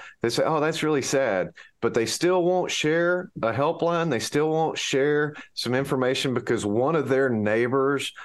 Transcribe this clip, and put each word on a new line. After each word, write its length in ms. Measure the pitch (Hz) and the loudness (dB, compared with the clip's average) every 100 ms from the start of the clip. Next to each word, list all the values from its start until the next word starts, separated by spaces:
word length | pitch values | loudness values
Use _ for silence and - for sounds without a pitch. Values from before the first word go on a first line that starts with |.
| - - | -18 -4
that 100 | 117 | -2
say, 100 | 139 | 0
"Oh, 160 | 135 156 | 0 0
that's 220 | 156 160 | 0 0
really 180 | 156 147 | 0 0
sad," 500 | - 139 127 92 85 - - _ | 0 0 2 0 -2 -8 -20 _
but 140 | 117 | 0
they 100 | 117 | 0
still 380 | 110 - 175 180 | 0 0 2 2
won't 280 | 175 180 - | 2 0 -2
share 600 | - 151 165 175 180 185 - | -2 0 0 0 -2 -4 -4
a 120 | 113 | -2
helpline. 580 | 113 156 165 165 170 165 | 0 -2 0 0 0 0
They 80 | 113 | -2
still 320 | - 147 156 | 0 0 0
won't 260 | 160 156 - | 2 0 -2
share 580 | - 135 147 147 147 147 - | -2 0 2 2 -2 -6 -14
some 200 | - 117 | -8 -2
information 600 | 127 139 135 127 135 139 | -2 0 0 0 0 -2
because 320 | 120 - 113 104 | -2 0 -2 0
one 300 | 110 139 160 | 0 2 0
of 120 | 123 | 2
their 220 | 135 135 | 2 2
neighbors 840 | 113 104 113 123 135 135 139 - - | 2 2 2 2 2 2 0 -4 -10